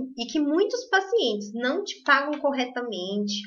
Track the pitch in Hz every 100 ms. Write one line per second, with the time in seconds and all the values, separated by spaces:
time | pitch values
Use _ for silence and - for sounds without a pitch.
0 | 262 - 240 311 285 320 466 494 - 381
1 | 381 466 254 208 208 233 254 349 - -
2 | - 277 294 294 285 262 254 247 240 185
3 | 180 208 208 -